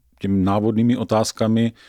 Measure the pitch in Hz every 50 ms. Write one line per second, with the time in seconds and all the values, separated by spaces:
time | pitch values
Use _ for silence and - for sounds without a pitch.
0 | _ _ _ - - 98 98 98 92 95 98 107 104 113 107 110 117 120 120 104
1 | 110 - 110 110 110 - - - 113 110 113 113 117 117 113 - -